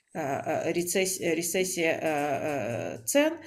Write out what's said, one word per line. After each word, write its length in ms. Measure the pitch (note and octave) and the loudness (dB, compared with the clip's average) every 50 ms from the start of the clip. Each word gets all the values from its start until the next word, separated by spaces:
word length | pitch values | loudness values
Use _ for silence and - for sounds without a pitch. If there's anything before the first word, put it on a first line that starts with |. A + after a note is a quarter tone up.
| _ _ - | _ _ -6
э, 60 | E3+ | -4
э, 520 | D3+ C3+ C#3 - - E3 D3+ - - D#3+ | -2 -2 -2 -2 -2 -2 -2 0 0 0
рецесс-, 480 | E3+ F3 F3 F3 - G3 F#3+ F#3 - - | 0 0 0 0 2 2 2 2 0 -2
э, 140 | - E3+ D#3+ | 0 0 0
рецессия, 580 | E3+ E3+ - - F#3+ F#3 F#3 - F3 E3 D#3+ D3+ - | 0 0 0 0 0 0 0 0 2 2 2 2 2
э, 960 | - D#3+ D3+ C#3+ D3 D3 C3+ - - D#3 C#3+ C3+ G2+ A#2 A#2 - E2+ E2+ D#2 - | 0 0 0 0 0 0 0 -2 -2 -2 -2 -2 -2 -2 -2 -4 -4 -6 -6 -6
э, 40 | - | -4
цен, 280 | - - C#4+ D4 D#4+ E4 - - | 2 4 4 4 4 0 -4 -10